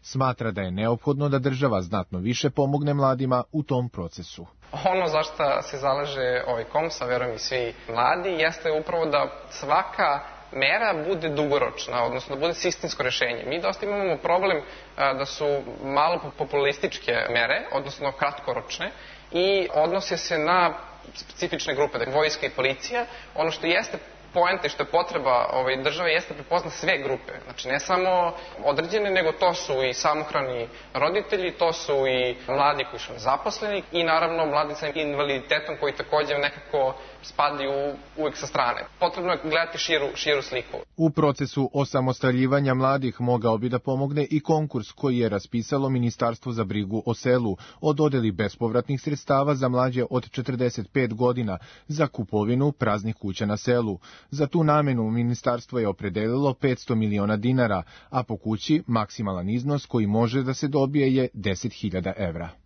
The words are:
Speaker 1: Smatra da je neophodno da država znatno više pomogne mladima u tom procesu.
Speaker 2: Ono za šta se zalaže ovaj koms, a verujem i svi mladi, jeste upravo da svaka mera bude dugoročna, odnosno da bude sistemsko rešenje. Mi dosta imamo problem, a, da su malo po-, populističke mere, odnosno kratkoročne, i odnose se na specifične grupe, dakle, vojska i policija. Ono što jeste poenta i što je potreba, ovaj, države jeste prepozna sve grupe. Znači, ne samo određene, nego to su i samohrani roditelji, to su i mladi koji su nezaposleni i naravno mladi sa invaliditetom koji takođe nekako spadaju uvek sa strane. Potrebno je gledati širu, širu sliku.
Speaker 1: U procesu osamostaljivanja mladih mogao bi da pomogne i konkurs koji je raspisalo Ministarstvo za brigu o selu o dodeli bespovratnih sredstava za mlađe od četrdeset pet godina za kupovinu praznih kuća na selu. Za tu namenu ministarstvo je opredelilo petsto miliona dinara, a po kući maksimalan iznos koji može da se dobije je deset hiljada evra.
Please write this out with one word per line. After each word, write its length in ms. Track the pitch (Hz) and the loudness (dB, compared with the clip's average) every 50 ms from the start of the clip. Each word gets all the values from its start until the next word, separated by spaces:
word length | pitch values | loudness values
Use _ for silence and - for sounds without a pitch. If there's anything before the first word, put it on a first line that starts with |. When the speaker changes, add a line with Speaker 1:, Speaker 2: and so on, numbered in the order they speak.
Speaker 1:
Smatra 500 | _ - - 131 135 131 120 - 120 110 | _ -6 -2 0 2 2 0 0 -2 -4
da 100 | 98 101 | -2 -2
je 100 | 98 92 | -4 -4
neophodno 580 | 90 95 110 113 120 117 - 147 143 139 143 147 | -2 0 0 0 0 0 2 0 0 2 2 0
da 100 | 139 139 | 0 2
država 420 | 127 143 131 127 143 135 110 95 | 2 0 0 2 2 2 2 2
znatno 380 | 92 85 - 98 92 _ - 90 | 0 0 -2 -4 -2 _ -6 -4
više 300 | 90 113 123 - - 143 | -2 -2 -2 0 0 0
pomogne 440 | - - 139 135 139 147 147 143 143 | 2 2 0 2 2 0 0 0 2
mladima 500 | 143 139 135 131 127 135 127 127 123 120 _ | 4 4 2 2 2 2 2 2 0 0 _
u 120 | - 156 143 | -4 -4 -2
tom 260 | - 139 127 123 120 | 0 0 0 0 -2
procesu. 560 | - - 87 82 - - 87 - - - 85 - _ _ - - | -6 -8 -8 -8 -8 -12 -14 -14 -14 -16 -18 -18 _ _ -18 -12
Speaker 2:
Ono 360 | - 143 - 190 185 190 180 | -10 0 0 2 2 2 2
za 160 | 165 151 156 156 | 2 2 0 0
šta 380 | - - - 156 139 135 139 | 0 -2 0 0 2 2 0
se 160 | 139 - - | -2 -4 -8
zalaže 640 | 135 131 139 135 143 143 147 139 135 131 123 123 123 - | -2 0 0 0 0 -2 -4 -4 -2 -2 0 0 0 0
ovaj 160 | 120 123 117 113 | -2 -2 -2 -4
koms, 380 | - - 147 160 165 160 - | -2 -2 0 0 0 -4 -6
a 40 | 123 | -2
verujem 300 | 123 123 123 123 123 113 | 0 0 0 0 -2 -4
i 40 | 107 | -4
svi 340 | - - 135 127 123 117 110 - - - | -6 -4 -2 -2 -2 -2 -6 -10 -10 -6
mladi, 400 | 117 117 123 131 156 180 175 196 | -2 2 2 2 2 2 0 -2
jeste 420 | 180 160 160 160 165 - - 160 | 0 2 0 0 0 -2 -2 0
upravo 340 | 151 156 156 - 175 165 165 | 0 0 -2 -2 0 0 0
da 420 | 156 143 143 139 135 - - - - | 2 2 2 2 0 -4 -12 -16 -16
svaka 720 | - - - 139 147 175 190 - - - 196 156 139 143 143 - - - - - | -14 -10 -2 2 2 2 2 0 -2 0 2 2 2 0 -4 -10 -16 -18 -18 -10
mera 540 | - 135 135 139 165 - 233 214 185 160 151 | -2 0 2 2 2 2 2 0 0 0 0
bude 220 | 170 196 165 160 160 | -2 -2 -2 -2 -2
dugoročna, 760 | 147 143 151 147 143 139 123 117 - - - - 123 123 117 | 0 0 2 2 2 2 2 0 -2 -6 -8 -4 -2 0 0
odnosno 300 | 123 123 127 - - 143 | 0 -2 -4 -6 -6 -6
da 60 | 135 | -2
bude 120 | 147 170 170 | -2 -2 -2
sistemsko 500 | - - 180 160 - - 156 - - 143 | 0 -2 -2 -2 -2 -6 -8 -4 -2 -2
rešenje. 400 | 127 123 - - 120 120 117 - | -2 0 0 0 0 -2 -4 -4
Mi 140 | - 143 175 | -4 -4 -2
dosta 240 | 170 190 185 - - | -2 -4 -4 -2 -4
imamo 320 | 202 202 202 196 190 160 | -4 -2 -2 0 0 -2
problem, 440 | 135 - 170 170 185 190 196 180 151 135 - - - - - - | -2 0 2 2 2 4 2 0 0 -2 -8 -16 -18 -20 -16 -4
a, 160 | - 139 139 135 | 0 0 0 2
da 120 | 131 139 | 0 -4
su 200 | 135 - - 156 147 143 139 131 120 120 - - | -6 -4 -2 0 0 0 0 -2 -8 -12 -10 -6
malo 360 | 135 139 143 147 165 175 160 - | -2 2 2 2 2 2 -2 -4
po-, 80 | 147 - | -10 -6
populističke 720 | - 151 131 - 143 139 143 143 - - - - - - - | -6 -6 0 0 2 2 2 0 0 -4 -4 -4 -4 -2 0
mere, 560 | 120 120 113 - 120 120 117 117 143 196 254 - - | 0 0 0 2 2 2 2 2 0 -2 -2 -4 -4
odnosno 380 | 139 139 139 - - 147 135 | -4 -4 -6 -10 -6 -6 -6
kratkoročne, 800 | 131 - 151 143 143 - - - 120 123 - - - - 170 196 - - - - - - - - | -2 0 -2 -2 -2 -4 -6 -4 -4 -4 -6 -8 -8 -8 -8 -8 -8 -12 -18 -20 -20 -20 -18 -6
i 360 | - 170 180 190 196 196 - - - | -2 0 2 4 4 2 0 0 2
odnose 440 | 147 151 165 180 196 185 - 185 | 2 2 2 2 -2 -2 -2 -4
se 200 | 165 - - 175 | -4 -2 -2 -2
na 360 | 156 151 160 180 185 175 165 - - - - - - - - - | 0 2 2 4 4 4 2 0 -2 -12 -16 -18 -20 -20 -20 -18
specifične 600 | - - - - - 180 170 - 151 - 160 143 | -18 -18 -18 -8 -6 -4 -4 -4 -4 -4 -4 0
grupe, 220 | 135 147 139 - | 0 0 0 0
dakle, 160 | 123 117 123 131 | -2 -4 0 2
vojska 320 | 147 156 156 147 - - | 2 2 2 0 -2 -4
i 40 | 131 | -4
policija. 560 | - - 131 135 135 - - - 240 240 233 - - - - - - | -2 -2 -2 -2 -2 -4 -6 -4 -4 -4 -4 -4 -8 -16 -18 -12 -4
Ono 160 | - 156 165 | -2 -2 -2
što 160 | 151 - - | -2 -2 0
jeste 300 | 165 175 - 233 - - - - - - - - - - | 0 2 2 0 -2 -8 -12 -12 -16 -20 -20 -20 -4 0
poenta 340 | 180 175 175 190 185 - | 2 2 4 2 0 -2
i 20 | 143 | -4
što 140 | - - 143 | -2 -2 -4
je 80 | - | 0
potreba, 580 | - 165 175 175 - 160 135 131 127 120 - - - | 2 0 0 2 -2 -2 2 4 4 4 4 2 2
ovaj, 300 | 131 131 131 135 131 135 | 0 2 2 0 0 0
države 280 | 151 147 160 180 170 | -2 -2 0 0 2
jeste 220 | 156 165 - - 156 | 2 0 0 -4 -12
prepozna 360 | 147 139 - 165 175 165 165 | -12 -4 0 0 0 0 -2
sve 280 | - - - 165 185 | -8 -2 0 0 0
grupe. 340 | 147 135 135 131 127 - - - 127 - | 0 0 -2 -4 -4 -6 -12 -14 -14 -14
Znači, 220 | 131 120 - - | -14 -12 -10 -4
ne 120 | 127 131 143 | -2 -2 -2
samo 540 | - - 185 180 185 185 185 180 175 170 165 - - - - - 107 | 0 0 0 2 4 4 4 4 2 2 0 -6 -12 -14 -14 -2 0
određene, 460 | 143 143 143 160 170 185 220 208 202 | 0 2 2 -2 0 0 0 0 2
nego 200 | 185 185 175 160 | 2 4 2 2
to 220 | 156 - 190 180 170 | 2 4 4 4 4
su 200 | 175 - - 143 131 135 | 2 -2 -2 0 2 2
i 100 | 127 123 | 0 0
samohrani 760 | - - 160 151 151 151 - - 151 139 131 127 120 117 113 - - - - - | 2 2 2 2 2 -2 -2 -2 -2 -2 -2 -2 -4 -6 -6 -10 -18 -20 -8 -2
roditelji, 580 | 131 139 156 180 208 202 - 220 196 180 175 | 0 0 2 2 0 0 0 -2 0 0 -2
to 220 | - - 180 165 165 | 0 2 2 2 2
su 340 | - - - 143 135 135 | 0 -2 0 2 2 4
i 280 | 135 131 127 123 123 120 - - | 4 2 2 2 0 -2 -4 -4
mladi 380 | - 127 139 143 143 147 139 131 - | -2 2 4 4 4 4 2 -2 -6
koji 100 | - 113 | -6 -12
su 140 | - - 123 | -12 -10 -12
nezaposleni 720 | 117 110 123 135 147 - 214 202 - 220 208 202 196 - - | -4 0 0 0 0 0 -4 -4 -4 -4 -2 -4 -4 -4 -2
i 120 | - 170 170 | 0 0 2
naravno 420 | 165 160 160 170 165 165 165 160 | 4 4 4 2 2 2 0 0
mladi 300 | 151 143 147 151 147 147 | 2 2 2 0 0 -4
sa 120 | 147 160 | -6 -6
invaliditetom 880 | 151 143 160 156 147 143 139 147 143 139 131 120 - - 156 156 - 156 143 | -6 -4 -2 -2 -2 0 -2 0 0 -2 -4 0 0 0 0 0 -4 -6 -2
koji 140 | - 143 135 | -2 -2 -2
takođe 440 | - - - - 151 151 139 147 | -2 -4 0 2 0 2 2 0
nekako 580 | 143 143 143 - - - - - 147 135 131 127 - - - - - | 0 0 -2 -2 -6 -10 -4 0 2 2 2 0 -4 -14 -18 -20 -18
spadaju 720 | - - - - 143 147 147 143 139 135 139 139 139 143 139 139 - - - | -18 -12 0 0 2 2 2 0 -2 -2 -2 -2 -2 -2 -4 -8 -14 -16 -8
uvek 200 | 156 156 147 135 | -4 -4 -4 -4
sa 100 | - - | -4 -10
strane. 380 | 135 - - 131 120 113 - - - - - | -4 0 0 2 2 0 -2 -6 -12 -4 0
Potrebno 320 | 180 170 170 196 175 180 | 0 0 0 0 0 0
je 80 | 175 147 - | 0 0 0
gledati 340 | 156 151 160 165 165 - | 0 2 2 2 0 -4
širu, 280 | - - - 165 151 143 135 117 | -6 -2 0 2 2 2 -2 -4
širu 260 | - - 151 147 139 | -2 0 2 2 2
sliku. 360 | 127 - 131 127 117 - - - - _ _ | 0 -2 -6 -6 -6 -6 -10 -12 -12 _ _
Speaker 1:
U 120 | - 160 160 | 2 2 2
procesu 600 | 147 - 151 147 135 - 143 131 - 143 135 127 - | 4 4 4 4 4 2 -4 -2 0 0 0 0 2
osamostaljivanja 1000 | 143 139 - - 135 131 131 123 - - 131 127 127 131 127 135 143 143 135 127 | 0 0 2 2 0 2 2 0 2 2 2 4 4 4 4 4 4 4 4 2
mladih 480 | 131 131 135 139 139 131 123 - - | 4 4 4 4 4 0 -2 -2 0
mogao 360 | 123 120 123 120 107 117 113 | 0 2 2 4 4 2 2
bi 120 | 107 113 127 | 2 0 0
da 100 | 123 123 | -2 -2
pomogne 480 | - - 131 131 139 139 143 147 143 135 | 0 0 0 0 0 0 0 0 0 2
i 80 | 160 151 | 0 -2
konkurs 520 | - - 160 156 156 147 - 123 104 - | 2 2 2 2 2 0 -2 -4 -6 -6
koji 260 | - - - 139 123 | -8 -2 0 2 2
je 120 | 123 117 110 | 2 2 2
raspisalo 600 | 98 98 - - - 117 110 - 147 139 135 135 | 0 -2 -4 -2 -4 -4 -2 0 0 0 2 2
Ministarstvo 600 | 131 127 120 117 - - 123 117 113 - - 127 | 0 2 0 0 0 0 -2 -2 -2 -4 -8 -6
za 120 | 120 113 110 | -4 -2 -2
brigu 400 | 95 104 104 104 92 107 110 - | -2 -2 -2 -2 -2 -4 -4 -2
o 80 | 120 113 | -2 -4
selu 440 | - - 131 123 127 120 107 95 - - - - - | 0 2 2 4 4 4 0 -2 -4 -8 -20 -14 -2
o 120 | - 156 147 | 0 0 2
dodeli 380 | 139 156 151 135 131 113 110 | 4 2 2 4 2 2 0
bespovratnih 720 | 95 85 107 101 - - 117 113 113 123 120 - 143 127 | 0 0 -2 -2 -2 -2 -2 0 2 0 0 0 -4 -4
sredstava 540 | - 156 147 143 - - 143 135 139 147 147 | -2 -4 -4 -4 0 2 2 4 4 2 2
za 140 | 131 131 127 | 2 2 2
mlađe 360 | 123 123 127 131 123 127 120 - | 2 2 2 2 2 0 -2 0
od 200 | - - - - | 0 -2 -2 -2
četrdeset 580 | - 139 123 - 127 120 127 123 - - 101 - _ | -8 -6 -4 -4 -2 0 0 0 0 -2 -10 -2 _
pet 200 | 139 127 113 110 | 0 0 0 0
godina 440 | 107 123 123 123 123 120 107 92 87 - - - - _ | 2 2 4 4 2 -2 -2 -4 -6 -8 -14 -20 -20 _
za 200 | - 151 151 156 | -8 0 0 0
kupovinu 640 | 135 - - 113 - - 104 104 107 120 127 139 147 | 0 0 -4 -6 0 2 2 2 4 2 4 2 2
praznih 440 | 147 _ 127 110 104 107 98 110 110 | 2 _ 0 2 2 0 -2 -4 -6
kuća 300 | _ - 101 92 - 113 | _ -6 -6 -4 -2 -2
na 120 | 104 104 | -2 -2
selu. 420 | 104 - - 123 120 117 107 95 87 - - - - - _ | -2 2 2 2 2 2 0 -4 -6 -10 -20 -20 -20 -16 _
Za 180 | - 143 156 | -2 -2 -2
tu 160 | 135 - 175 160 | 0 2 2 4
namenu 460 | 151 147 151 147 143 131 120 110 110 | 4 4 4 4 2 2 0 0 0
ministarstvo 720 | 110 117 120 120 120 - - 127 120 120 - _ - 123 | 0 0 2 0 0 0 0 -2 -2 -2 -4 _ -2 0
je 80 | 113 | 0
opredelilo 640 | 101 92 _ 101 101 87 107 107 113 120 135 143 139 127 | 0 0 _ -4 -4 -2 0 0 0 0 2 2 0 0
petsto 420 | _ - 139 127 - - - 123 | _ 0 0 0 0 -2 -2 0
miliona 420 | 110 110 107 104 104 101 104 107 | 2 2 2 2 2 2 2 0
dinara, 460 | 104 104 123 131 131 123 110 101 92 87 - - - - - | 2 2 2 4 4 4 2 2 0 -2 -6 -16 -20 -20 -4
a 140 | - 127 120 | -4 -4 -2
po 140 | - 113 | -2 -6
kući 460 | 95 - 110 110 104 - - 156 156 180 | -6 -2 -2 -2 -2 2 2 0 0 2
maksimalan 600 | - 120 113 107 - - - 113 101 95 90 87 98 | 0 0 0 0 -2 -4 -6 -4 -2 -2 -2 -2 -2
iznos 360 | 110 123 123 143 147 143 - | -2 -2 0 0 -2 -2 -2
koji 220 | - - 120 107 | -2 0 0 2
može 360 | 101 104 113 117 117 117 139 131 | 2 2 2 2 2 2 0 0
da 100 | 127 131 | -2 -2
se 140 | - - | -2 -4
dobije 480 | 143 139 151 135 135 143 147 139 135 127 | 0 2 2 2 2 2 2 2 4 4
je 120 | 131 127 123 _ | 2 2 0 _
deset 400 | 123 95 104 95 - - 117 - | -4 -4 -2 -4 -2 -4 -8 -6
hiljada 400 | - - 104 87 92 85 95 90 | -4 -6 -4 -2 -2 -2 -4 -4
evra. 320 | - 101 87 80 82 85 82 - - _ | -2 -4 -4 -4 -6 -8 -10 -12 -18 _